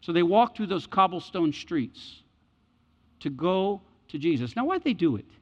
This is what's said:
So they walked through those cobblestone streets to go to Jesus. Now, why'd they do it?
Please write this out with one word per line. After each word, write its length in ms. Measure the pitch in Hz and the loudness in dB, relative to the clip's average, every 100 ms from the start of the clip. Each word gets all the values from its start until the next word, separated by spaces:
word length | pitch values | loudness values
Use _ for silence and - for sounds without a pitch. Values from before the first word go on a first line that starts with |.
So 120 | - | 0
they 100 | 170 | 2
walked 320 | 175 202 233 233 | 4 4 4 0
through 120 | 208 | -4
those 200 | 185 - | -4 -2
cobblestone 640 | - 190 180 - 196 165 | 2 2 0 -8 -2 0
streets 680 | 143 - 165 117 - - - _ _ _ _ _ _ _ _ _ _ | -2 -6 -4 -4 -8 -20 -20 _ _ _ _ _ _ _ _ _ _
to 100 | 156 | -8
go 520 | 135 165 190 196 196 - _ _ | -2 0 2 0 -2 -8 _ _
to 100 | 151 | -4
Jesus. 380 | 151 147 123 226 | 0 0 0 -4
Now, 100 | 269 | -2
why'd 180 | 370 | 0
they 100 | 320 | -2
do 240 | 220 170 110 | 0 2 0
it? 80 | - - | -6 -20